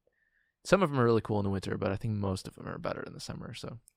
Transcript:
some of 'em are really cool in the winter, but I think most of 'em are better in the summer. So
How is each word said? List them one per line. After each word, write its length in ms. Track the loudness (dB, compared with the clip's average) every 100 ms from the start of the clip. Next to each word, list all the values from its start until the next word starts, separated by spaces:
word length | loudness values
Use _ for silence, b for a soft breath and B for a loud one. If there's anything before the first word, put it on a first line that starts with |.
| _ _ _ _ _ _
some 180 | 4 6
of 80 | 6
'em 60 | 4
are 60 |
really 160 | 6 4
cool 180 | 2 0
in 60 |
the 60 | 0
winter, 280 | -2 -2 -2
but 140 | 0
I 40 | 0
think 180 | -2
most 340 | -2 0 -2 -6
of 100 | -12
'em 80 | -10
are 80 | -8
better 240 | -6 -6
in 80 | -8
the 80 | -12
summer. 340 | -12 -10 -10
So 240 | -12 -12 -12 -16